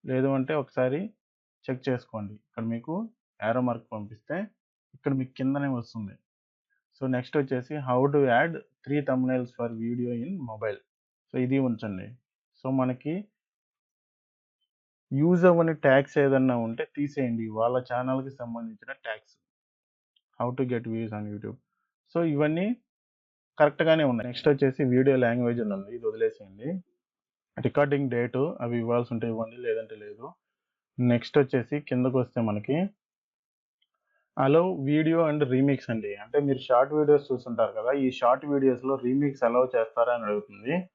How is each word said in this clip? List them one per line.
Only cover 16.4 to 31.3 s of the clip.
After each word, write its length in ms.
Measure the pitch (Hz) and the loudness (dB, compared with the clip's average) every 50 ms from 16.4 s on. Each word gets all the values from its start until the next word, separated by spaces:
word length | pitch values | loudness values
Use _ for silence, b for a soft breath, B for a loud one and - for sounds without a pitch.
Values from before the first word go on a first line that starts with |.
| 131 131 123 120 117 | 2 2 2 0 -2
ఉంటే 180 | 113 113 - 156 _ _ | -4 -6 -8 -10 _ _
తీసేయండి, 500 | 147 147 139 143 147 131 120 117 113 113 110 107 110 | -6 -6 -6 -4 -4 -4 -2 -2 -4 -6 -6 -2 -2
వాళ్ళ 180 | 113 120 127 127 123 - | 0 0 0 -2 -4 -2
ఛానల్కి 420 | 123 123 127 131 131 131 131 135 131 - | -6 -4 -2 -2 -2 -4 -4 -8 -12 -12
సంబంధించిన 500 | 120 117 117 117 117 113 110 101 - - 135 _ - | -12 -10 -10 -10 -10 -12 -14 -16 -16 -16 -16 _ -10
ట్యాగ్స్. 300 | 117 107 107 _ _ _ _ _ _ _ _ _ _ _ _ _ _ _ _ _ _ _ _ _ _ _ _ | -12 -12 -12 _ _ _ _ _ _ _ _ _ _ _ _ _ _ _ _ _ _ _ _ _ _ _ _
How 80 | 117 123 127 | -4 -4 -2
to 60 | 135 135 123 | -2 -2 -2
get 120 | 123 117 120 113 113 | -2 -4 -4 -6 -6
views 200 | 113 113 107 107 | -6 -6 -6 -8
on 60 | 104 104 104 | -8 -8 -8
YouTube. 260 | 104 101 107 104 - - _ _ _ _ _ _ _ _ _ _ _ | -10 -10 -10 -12 -14 -14 _ _ _ _ _ _ _ _ _ _ _
So 40 | 170 170 160 147 | -2 0 0 2
ఇవన్నీ 340 | 143 151 151 156 165 190 214 240 - _ _ _ _ _ _ _ _ _ _ _ _ _ _ _ | 2 2 0 0 0 -2 -2 -4 -6 _ _ _ _ _ _ _ _ _ _ _ _ _ _ _
కరెక్ట్గానే 460 | - 151 147 143 - 165 160 160 160 151 135 | 4 4 4 4 2 4 4 4 4 4 2
ఉన్నాయి. 160 | 120 113 107 123 | 2 0 -4 -6
నెక్స్ట్ 180 | 123 - - 156 | -10 0 2 2
వచ్చేసి 300 | 147 139 143 135 131 - 147 127 123 | 4 4 2 0 2 2 0 4 4
వీడియో 220 | 127 131 139 135 127 123 | 6 6 6 6 6 4
లాంగ్వేజ్ 360 | 117 117 123 123 120 120 120 113 | 4 2 2 2 0 0 0 -2
అని 100 | 104 98 | -2 -4
ఉంది, 140 | 95 98 104 117 | -6 -6 -10 -12
ఇది 80 | 120 117 110 | -4 -4 -4
వదిలేసేయండి. 600 | 107 110 113 110 110 - 104 95 98 101 117 151 185 185 - _ _ _ _ _ _ _ _ _ _ _ _ _ _ | -2 0 -2 -2 -2 -6 -20 -20 -20 -12 -8 -8 -8 -8 -10 _ _ _ _ _ _ _ _ _ _ _ _ _ _
రికార్డింగ్ 500 | - 117 113 - 143 143 143 143 139 143 131 123 | -4 -4 0 2 2 2 4 2 0 0 0 0
డేట్ 240 | 120 120 120 - 127 139 170 - - 123 | 0 -2 0 0 -2 -2 -2 -2 -6 -6
అవి 120 | 117 120 120 | -4 -2 -2
ఇవ్వాల్సి 280 | 117 117 120 123 123 - 120 | 0 0 0 0 0 -2 -4
ఉంటే 140 | 113 113 117 | -4 -4 -4
ఇవ్వండి, 260 | 113 110 113 110 117 123 120 | -4 -4 -6 -8 -10 -8 -4
లేదంటే 300 | 117 110 110 110 110 110 104 104 | -4 -4 -4 -4 -10 -16 -18 -16
లేదు. 220 | 104 104 107 123 156 175 _ _ _ _ _ _ _ _ _ _ _ _ | -18 -16 -16 -16 -18 -18 _ _ _ _ _ _ _ _ _ _ _ _
నెక్స్ట్ 400 | - 123 123 120 117 - - | 0 2 2 2 2 0 2